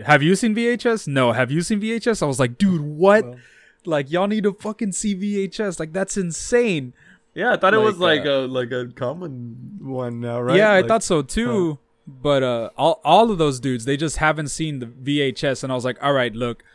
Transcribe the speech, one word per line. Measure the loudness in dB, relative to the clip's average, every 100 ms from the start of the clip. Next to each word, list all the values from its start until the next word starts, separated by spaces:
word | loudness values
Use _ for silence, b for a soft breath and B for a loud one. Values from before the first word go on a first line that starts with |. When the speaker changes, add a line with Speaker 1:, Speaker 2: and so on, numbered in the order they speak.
Speaker 1:
have | 2 4
you | 4 2
seen | 2
V | 0 0
H | 0 0
S? | -2 0
No, | 2 2
have | 2 0
you | -2
seen | -2 -2
V | -2
H | -2 -2
S?" | 0
I | 0
was | 0
like, | -2 2
"Dude, | 2 2
what? | -4 2 4 4 2
Speaker 2:
Well. | -8 B B B B -4
Speaker 1:
Like, | -2 0
y'all | 0 0
need | 0
to | -2
fucking | -2 -8 -6 -6
see | -4 -4 -4
V | -4 -4
H | -4 -4
S. | -6 -6
Like, | -6
that's | -4 -4 -4
insane." | -6 -6 0 2 2 0 -4 -12 b b b
Speaker 2:
Yeah, | -4 -2
I | 2
thought | 4
it | 4
was | 4 2
Speaker 1:
Like, | 2 2
Speaker 2:
like | 2
Speaker 1:
uh, |
Speaker 2:
a, | 0 0
like, | -2 -4
a | -4 -6 -6
common | -6 -6 -10 -10 -12 -14 -16 -14
one | -8 -6 -6 -6
now, | -6 -4
right? | 2 4
Speaker 1:
Yeah, | 6
I | 4
Speaker 2:
Like, | 4
Speaker 1:
thought | 2
so | 2 0
too. | 0 -2 -2 0 -2
Speaker 2:
huh. | -4 _ _ -20
Speaker 1:
But, | -4 0 2
uh, | 2 0 -4 0
all, | 0 2
all | 6 6 6
of | 2
those | 0 0
dudes, | -4 -4
they | -2 -2
just | -2 0
haven't | 0 0 -4
seen | -6 -6 -6
the | -10
V | -10 -4 0
H | 0 -2
S, | -2 -2
and | -4
I | -4
was |
like, | -4 -2
"All | 0
right, | 0 0
look, | -2 -6 -6 _